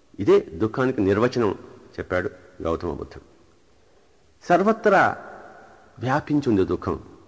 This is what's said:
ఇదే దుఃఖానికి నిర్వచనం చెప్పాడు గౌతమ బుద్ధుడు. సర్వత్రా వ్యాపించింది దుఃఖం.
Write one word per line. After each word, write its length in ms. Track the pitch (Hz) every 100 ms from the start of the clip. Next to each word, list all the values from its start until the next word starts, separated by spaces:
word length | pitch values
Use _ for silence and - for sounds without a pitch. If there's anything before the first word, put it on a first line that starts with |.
| _ -
ఇదే 200 | 104 202
దుఃఖానికి 600 | - 82 110 135 131 127
నిర్వచనం 500 | 98 101 123 123 107 - - - - -
చెప్పాడు 300 | 85 92 92 - - -
గౌతమ 320 | 80 80 87
బుద్ధుడు. 280 | 69 - - - _ _ _ _ _ _ _ _ _ _ _ -
సర్వత్రా 720 | 175 202 220 214 190 117 - - - - - - - - -
వ్యాపించింది 680 | 117 143 - 147 135 101 90
దుఃఖం. 380 | 87 - 73 - -